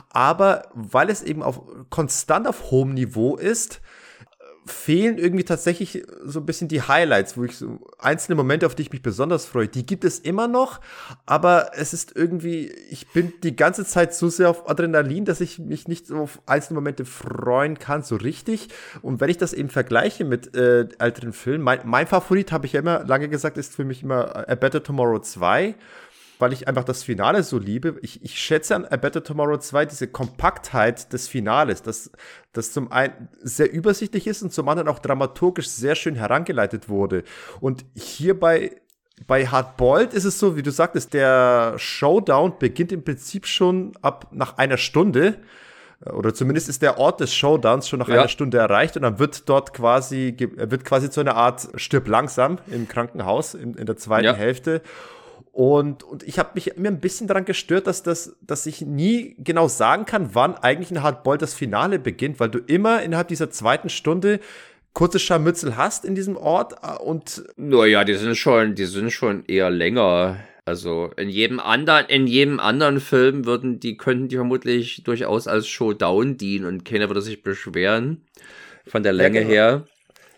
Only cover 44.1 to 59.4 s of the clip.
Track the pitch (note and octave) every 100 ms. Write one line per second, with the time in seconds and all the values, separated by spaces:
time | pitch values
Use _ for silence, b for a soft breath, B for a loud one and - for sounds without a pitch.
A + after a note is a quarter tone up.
44.1 | - - C3+ - - C3+ B2+ - D3 G3
45.1 | B2+ F#3+ G#3+ B B B B B B -
46.1 | - A2 - C3 D3+ D#3 C3 D3 A#2+ D3
47.1 | - C#3 - C#3+ D#3 A2 C3+ - C3 A#2+
48.1 | A#2+ C3 - C#3 A#2+ A2 G2+ D#3+ D#3+ B2+
49.1 | G2+ D3+ - - C3+ C3+ - A#2 C3 C3
50.1 | C3+ B2+ B2 B2 - A2 B2+ - C3+ C#3
51.1 | D3+ C#3 A2+ A#2+ B2 - - - C#3 G#2+
52.1 | A2 C#3+ - C3+ F3+ - A#2+ A2 A#2+ A#2+
53.1 | - F#2+ A#2 - - A#2+ A#2 A2 A2 G#2+
54.1 | A2 A2 G2+ A2+ B2+ E3 D#3+ - B B
55.1 | B B B B - C3 D3 D3 C#3 -
56.1 | C#3 - - - F#3 - - G3+ F3 F3+
57.1 | - G#3 F#3+ F#3+ F3+ - F#3 F#3+ F3 E3+
58.1 | E3+ - - - D3 D#3 D3 C#3+ C#3+ F#3
59.1 | A#3+ - -